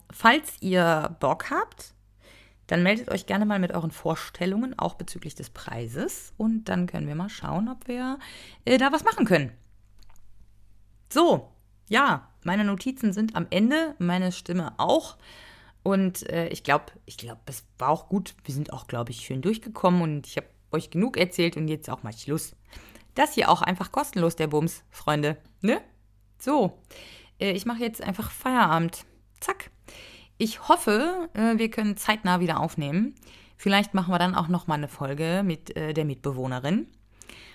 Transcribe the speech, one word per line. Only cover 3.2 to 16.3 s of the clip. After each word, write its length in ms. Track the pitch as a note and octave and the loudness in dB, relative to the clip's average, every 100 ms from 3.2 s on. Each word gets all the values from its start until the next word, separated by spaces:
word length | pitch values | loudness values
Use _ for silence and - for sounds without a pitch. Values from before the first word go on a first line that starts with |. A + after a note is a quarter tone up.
| - | -2
gerne 200 | F#3+ G#3+ | 0 0
mal 140 | G3+ | 0
mit 120 | F3 | 0
euren 200 | F3+ D#3+ | -2 -4
Vorstellungen, 840 | - D#3+ D#3+ - - F3+ G3+ B3+ - | -4 -4 -4 -8 -4 -2 0 -2 -4
auch 160 | E3+ | -4
bezüglich 420 | - F3 - D#3 - | -4 -10 -12 -12 -14
des 140 | - | -16
Preises. 840 | - - A#2 A2+ C3+ D#4 - - - | -14 -12 -10 -8 -6 -6 -8 -12 -4
Und 280 | A3 A3 | -2 0
dann 220 | - F3+ F3+ | -2 -2 -2
können 200 | E3+ D3 | -4 -4
wir 80 | |
mal 140 | D3+ G3 | -6 -6
schauen, 400 | - - E3+ A#3 | -6 -4 -2 -2
ob 180 | B3+ - | -4 -8
wir, 320 | B3 B3+ C4+ - - - - | -4 -4 -6 -10 -18 -20 -6
äh, 120 | A#3+ B3+ | 4 6
da 160 | C4+ | 6
was 120 | D4+ | 4
machen 200 | G#4+ - | 2 4
können. 280 | B3 E3+ B2+ - - - - - - - - - - - - - - - - | 4 4 2 -6 -20 -20 -20 -20 -20 -18 -20 -20 -20 -20 -20 -20 -20 -20 0
So, 400 | C#4+ E4+ D#3+ - - _ _ - | 4 6 4 0 -18 _ _ 0
ja, 400 | A3+ C#4 G#3 - - | 2 4 2 -4 -8
meine 220 | F3 G3+ | -2 0
Notizen 480 | G#3 F#3+ C4 C4 A3 | 2 0 -4 -2 -2
sind 240 | G3 A3 E3+ | 0 -2 -2
am 100 | E3+ | -2
Ende, 440 | F#3+ A3+ D#4 D#4+ D4 | 2 4 4 0 -2
meine 340 | F3 F3+ F#3 | 0 0 0
Stimme 400 | F3+ - F3 D#3+ - | -4 -4 -4 -4 0
auch. 380 | E3 D4+ - - - - - - - - | 2 2 2 -10 -20 -20 -20 -20 -20 -6
Und, 440 | F#3+ F#3+ F#3 F#3 | 0 2 2 -2
äh, 200 | - | -4